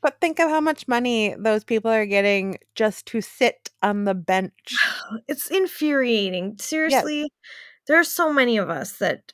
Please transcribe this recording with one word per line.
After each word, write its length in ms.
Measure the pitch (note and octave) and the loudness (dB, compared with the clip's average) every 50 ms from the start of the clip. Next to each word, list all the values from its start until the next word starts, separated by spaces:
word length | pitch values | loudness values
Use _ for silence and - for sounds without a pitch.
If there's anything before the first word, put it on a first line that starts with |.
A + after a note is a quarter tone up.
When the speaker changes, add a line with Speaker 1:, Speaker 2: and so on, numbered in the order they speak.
Speaker 1:
But 200 | - C#4+ - _ | -2 -2 0 _
think 180 | F4 E4 D#4+ - | -2 -2 2 2
of 100 | E4 D#4 | 2 2
how 100 | D#4 D#4 | 2 2
much 260 | D4+ D#4+ D#4 - - - | 2 0 -2 -4 -2 -2
money 460 | A#3+ A#3+ B3 B3 A#3+ A3 G#3+ G3+ - - | 0 0 2 0 0 2 0 0 -2 -2
those 260 | G3+ A3+ G#3+ G#3+ - | 0 0 0 0 0
people 260 | - A#3 A3 A3 A3+ | 0 -2 0 2 2
are 160 | A3+ A3 G#3 | 2 2 2
getting 520 | G3+ G3+ G3+ G3 G3+ G3+ G3 F#3+ G3 F#3 - - _ _ | 2 2 2 4 4 2 2 0 -4 -6 -8 -14 _ _
just 320 | - A3 G#3+ G3 - - | 0 0 0 0 -4 -12
to 140 | - - A3+ | -6 -6 -6
sit 500 | G3 - - - B3+ - - - _ - - _ | -6 -6 -2 0 0 0 0 -4 _ -20 -6 _
on 220 | - G#3 G#3 G#3 G3+ | -2 0 0 0 0
the 100 | G3 F#3+ | -2 -2
bench. 760 | F#3 D#3+ - F#3+ F#3+ F#3+ - - _ _ - - - - - - - | -2 -2 0 0 0 0 -4 -10 _ _ -8 -2 -2 -2 -2 -2 -8
Speaker 2:
<sighs> 220 | - - G#3+ A3+ - - | -10 -12 -14 -14 -8 -8
It's 180 | C#4+ C4 - - | -8 -8 -4 -2
infuriating. 1080 | D#4 F#4+ F#4+ E4+ - - D4+ D4+ C#4+ C4+ B3+ A#3+ A3+ G#3+ G3+ F#3+ F3+ F3+ F3+ G3+ A3 - - - D#4 D#4 D#4 | 0 0 0 0 -2 -2 -2 0 2 2 2 2 2 0 0 -2 -4 -4 -6 -8 -8 -10 -8 -6 -2 -2 2
Speaker 1:
Yes. 240 | D#4+ C4+ B3 - D4+ | 2 2 2 2 0
Speaker 2:
Seriously, 220 | D4+ D4 D4+ D4 - _ _ - - - - - - _ _ | -4 -6 -6 -8 -10 _ _ -20 -20 -20 -20 -20 -20 _ _
there 120 | - D4+ E4 | 2 4 4
are 60 | E4 | 4
so 280 | - - - E4+ D#4 | 2 0 -2 0 2
many 240 | D4 C#4 B3+ A#3+ A3+ G#3+ | 2 2 2 4 2 0
of 120 | F#3 D3 | 0 -2
us 280 | E3 C3+ - - - - | -4 -6 -6 -10 -6 -2
that 340 | G3+ E3+ - - _ - | -2 -2 -2 -4 _ -20